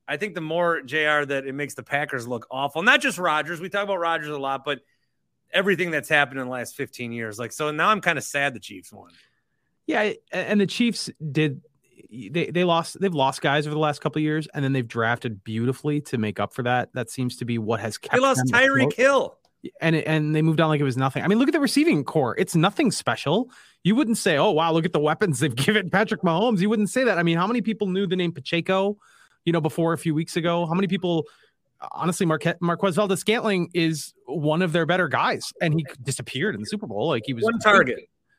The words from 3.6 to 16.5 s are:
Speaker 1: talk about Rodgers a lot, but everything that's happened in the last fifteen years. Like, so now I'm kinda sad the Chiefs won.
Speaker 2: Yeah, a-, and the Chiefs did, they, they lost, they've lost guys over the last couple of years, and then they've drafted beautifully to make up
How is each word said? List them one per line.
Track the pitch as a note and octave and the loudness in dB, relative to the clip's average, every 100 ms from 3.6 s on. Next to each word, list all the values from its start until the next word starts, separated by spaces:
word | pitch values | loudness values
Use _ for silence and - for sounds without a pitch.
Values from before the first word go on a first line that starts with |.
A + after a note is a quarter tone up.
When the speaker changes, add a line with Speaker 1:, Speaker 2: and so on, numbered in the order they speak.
| F#3 | -6
Speaker 1:
talk | G3+ | -6
about | G3+ F#3 | -4 -2
Rodgers | E3+ E3 D3+ | -2 -2 -4
a | D3 | -6
lot, | C3+ C3+ | -6 -6
but | D3 C3+ _ _ _ _ _ _ _ | -6 -8 _ _ _ _ _ _ _
everything | - G3 E3+ F3 | 0 0 0 0
that's | D3+ - | -2 0
happened | D3+ C3 C3+ | 2 2 -2
in | |
the | B2 | -8
last | B2 A2+ | -8 -10
fifteen | - B2+ - A#2 | -8 -10 -8 -8
years. | A#2 A2+ G2+ | -8 -8 -8
Like, | A#2 | -10
so | - D3+ | -4 -4
now | D3+ F#3 | 0 0
I'm | G#3 | 2
kinda | F3+ D3 | 0 -2
sad | - C#3+ C#3 | -4 -2 -4
the | A2+ | -4
Chiefs | - F#2+ - | -14 -18 -18
won. | G#2 - - _ _ _ _ _ _ - | -20 -20 -20 _ _ _ _ _ _ -4
Speaker 2:
Yeah, | B3 | 0
a-, | G#3+ - - | 0 -4 -6
and | F3+ E3 G#3 | -6 0 2
the | F#3+ | 2
Chiefs | - A#3+ - - - D#3 | 2 0 0 -8 -10 -4
did, | D#3 D#3 C#3 _ _ _ _ - | 0 0 -2 _ _ _ _ -20
they, | A#2 G2+ E3 - | -16 -6 -4 -2
they | E3+ | 0
lost, | F3+ E3 D#3+ - | 2 2 0 -4
they've | F3+ | -2
lost | D#3 C3+ - | 2 0 2
guys | D3 D3 D3 | 0 2 0
over | |
the | D3+ | 0
last | D3+ C#3+ | 0 0
couple | D3+ D#3 | -2 0
of | |
years, | D3+ D#3 D3+ | 0 -2 -4
and | D#3 | -4
then | C3+ | 0
they've | C3+ A2+ | 0 -2
drafted | A#2 A2+ A#2+ A#2+ G2+ | 0 0 0 -4 -8
beautifully | - A2 B2 B2+ D3+ D3 | -8 -2 -2 -2 -2 -4
to | - A#2+ | -4 -2
make | G#2+ G2 | -2 -2
up | G#2 | -6